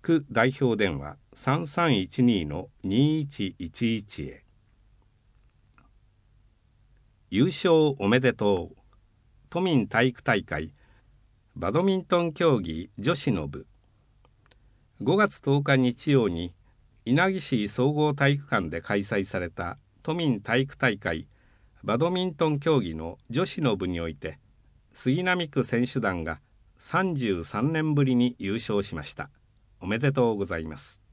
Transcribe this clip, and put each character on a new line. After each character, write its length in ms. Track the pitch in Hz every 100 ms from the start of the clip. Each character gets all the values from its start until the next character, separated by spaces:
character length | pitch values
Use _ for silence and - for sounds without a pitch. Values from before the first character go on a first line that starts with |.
区 240 | - 165 143
代 240 | 110 127 135
表 180 | 131 107
電 220 | 98 69
話 180 | 71 - _
三 340 | - - 147 165
三 320 | - 170 110
一 240 | 90 -
二 220 | 123 104
の 240 | 76 76 92 _
二 380 | 95 107 147 156
一 340 | 143 - 95 -
一 380 | 87 - 117 110
一 260 | 107 -
へ。 200 | 69 - _ _ _ _ _ _ _ _ _ _ _ _ _ _ _ _ _ _ _ _ _ _ _ _ _ _ _ _ _
優 160 | - -
勝 500 | - 180 160 151 139
お 80 | 98
め 140 | 123
で 140 | 127
と 380 | 117 104 95 82
う。 40 | - _ _ _ _ _ _ _
都 120 | 170
民 260 | 185 147 101
体 200 | 110 127
育 140 | -
大 220 | - 107
会、 300 | - 78 80 - _ _ _ _ _ _ _ -
バ 160 | 87
ド 100 | 139
ミ 140 | 190 190
ン 80 |
ト 180 | - 175
ン 120 | 170
競 260 | 151 170 123
技 300 | 80 80 98 -
女 160 | 110
子 180 | 165 -
の 160 | 95 71
部。 180 | 71 - _ _ _ _ _ _ _ _ _ _ _ _ _
五 160 | 107 190
月 240 | 202 -
十 220 | - 143
日 140 | 143 135
日 340 | 127 117 -
曜 180 | 139 107
に、 260 | 85 87 - _ _ _ _ -
稲 220 | 139 190
城 120 | 190
市 280 | - 123 101
総 260 | - 131
合 180 | 151 151
体 220 | 143 139
育 160 | 143 -
館 180 | 113 82
で 140 | 82
開 160 | - 101
催 260 | 101 104
さ 140 | 92 95
れ 100 | 87
た 300 | - 87 - _ _
都 100 | -
民 280 | 165 160 107
体 200 | 104 120
育 140 | 135 -
大 220 | 127 101
会、 280 | 92 82 - _ _ _ _ _
バ 140 | 98 117
ド 140 | 165
ミ 160 | 180 185
ン 80 |
ト 160 | 147 160
ン 100 | 143
競 220 | 165 147
技 120 | 90
の 240 | 80 82 - _
女 160 | 120 185
子 160 | -
の 140 | 143 98
部 100 | 92
に 140 | 87
お 80 | 82
い 60 |
て、 240 | 78 78 73 _ _ _ _ _
杉 320 | - 127 147
並 240 | 185 180 160
区 160 | 139
選 220 | - 117 120
手 140 | 131
団 240 | 107 90
が 180 | 80 80 _ _ _ _
三 380 | - 175 190
十 280 | 151 117 90
三 280 | 82 - 135
年 220 | 160 156
ぶ 100 | 143
り 100 | 135
に 220 | 123 123 120
優 160 | 98
勝 280 | 110 - 104
し 120 | 101
ま 80 | 82
し 100 | 71
た。 160 | - 71 _ _ _ _ _
お 60 | 90
め 120 | 110
で 140 | 139
と 200 | 139 120
う 40 | 104
ご 80 |
ざ 140 | 90 85
い 80 | 78
ま 100 | 73
す。 240 | - - _